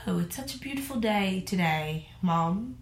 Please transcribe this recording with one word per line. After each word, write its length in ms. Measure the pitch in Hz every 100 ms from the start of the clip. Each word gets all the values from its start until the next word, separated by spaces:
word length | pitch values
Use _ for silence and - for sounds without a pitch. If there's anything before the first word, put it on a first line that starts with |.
| -
Oh, 100 | 175
it's 180 | 170
such 200 | - 262
a 40 | -
beautiful 360 | 269 277 277
day 480 | 262 220 208 196 185
today, 640 | 185 196 170 156 156 156 - -
Mom. 540 | 180 165 165 190 240 254